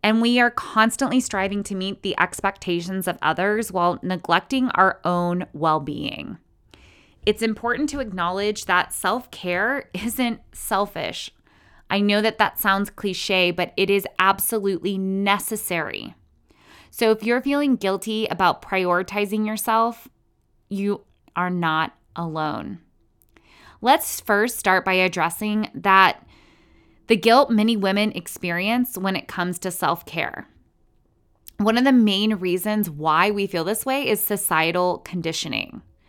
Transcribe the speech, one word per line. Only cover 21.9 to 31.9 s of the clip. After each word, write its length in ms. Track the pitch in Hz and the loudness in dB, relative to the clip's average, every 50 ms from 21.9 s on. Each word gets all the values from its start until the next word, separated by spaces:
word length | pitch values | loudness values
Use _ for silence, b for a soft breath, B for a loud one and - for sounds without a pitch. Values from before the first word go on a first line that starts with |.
| - _ _ _ _ | -6 _ _ _ _
alone. 640 | - 170 165 156 160 156 151 - - 80 - 101 170 _ _ _ _ _ _ _ _ _ _ b b b b b b b b b b | -8 -8 -6 -4 -4 -4 -4 -4 -6 -8 -10 -12 -14 _ _ _ _ _ _ _ _ _ _ b b b b b b b b b b
Let's 400 | - 240 285 - - - - - | 2 2 2 2 2 -4 -8 -8
first 360 | - - 214 202 214 247 240 | -2 0 2 2 2 0 -2
start 280 | - - 202 185 185 180 | -2 2 2 2 4 2
by 80 | 196 185 | 2 2
addressing 760 | 185 185 185 175 180 156 170 170 - 214 214 208 214 214 - - | 2 2 2 2 0 -2 -2 -2 -4 -4 -2 -2 -2 -2 -4 -8
that 520 | - 175 202 190 190 190 175 - - - b b b b b b b b b b b b b b b b | -2 6 8 8 10 10 8 4 -2 -12 b b b b b b b b b b b b b b b b
the 100 | - 233 | 2 2
guilt 320 | 196 - 226 277 370 285 269 | 4 6 6 6 6 6 4
many 260 | 233 214 214 226 233 | 4 2 4 2 2
women 360 | 208 196 190 190 202 208 214 | 2 0 0 2 2 0 0
experience 840 | 208 180 170 - - - - 175 170 175 185 208 233 247 247 254 - | -2 -6 -10 -10 -12 -8 -6 -6 -4 -2 -2 0 0 0 0 -2 -4
when 200 | 190 190 190 190 | -4 -4 -2 -4
it 120 | - - | -4 -6
comes 300 | - - - 175 175 180 - | -8 -6 -4 -4 -4 -4 -4
to 120 | - 190 | -6 -8
self-care. 760 | 175 - - 151 170 170 - - - 170 - - - - - _ _ _ _ _ _ _ _ _ _ _ _ _ _ _ _ _ _ _ _ - _ | -6 -2 -2 -2 -2 -2 -6 -10 -6 -6 -6 -6 -8 -12 -16 _ _ _ _ _ _ _ _ _ _ _ _ _ _ _ _ _ _ _ _ -20 _
One 180 | - 202 214 226 | -2 0 2 2
of 80 | 240 247 | 4 4
the 80 | 277 | 6